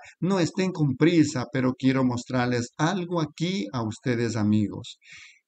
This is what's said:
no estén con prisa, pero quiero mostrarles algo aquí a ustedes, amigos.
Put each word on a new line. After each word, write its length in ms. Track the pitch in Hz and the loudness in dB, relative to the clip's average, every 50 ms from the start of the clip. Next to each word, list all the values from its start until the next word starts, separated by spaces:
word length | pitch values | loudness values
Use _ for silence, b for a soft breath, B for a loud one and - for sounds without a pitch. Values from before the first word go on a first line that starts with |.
| B B B B | B B B B
no 200 | 160 175 196 190 | -2 0 2 2
estén 320 | 165 - - - 190 185 | 2 0 0 0 -2 0
con 240 | 175 165 151 139 127 - | 0 0 0 0 2 2
prisa, 480 | 151 165 175 165 151 147 - 127 120 - - | 4 4 6 6 4 4 2 -4 -6 -4 -2
pero 220 | 135 127 127 127 - | -2 0 0 0 0
quiero 260 | 131 131 131 135 131 | 2 2 2 4 2
mostrarles 680 | 127 120 120 - - 123 127 123 123 123 120 113 - - - | 0 0 -2 -4 -4 -2 -2 0 0 0 -2 -2 -4 -4 -2
algo 440 | 151 165 196 190 175 175 180 170 | 0 0 0 -2 -4 -4 -4 -4
aquí 460 | 156 147 - - 185 180 190 202 196 - | -4 -4 -4 -4 -4 -2 -2 -2 -4 -6
a 120 | 151 123 113 | -6 -4 -4
ustedes, 520 | 110 104 - - 135 120 117 120 117 113 | -4 -6 -4 -4 -4 -2 -2 -2 -2 -2
amigos. 640 | 113 104 104 107 107 104 92 90 98 113 - - - B B B B B B B B B | 0 2 2 2 2 2 0 -4 -8 -12 -14 -18 -20 B B B B B B B B B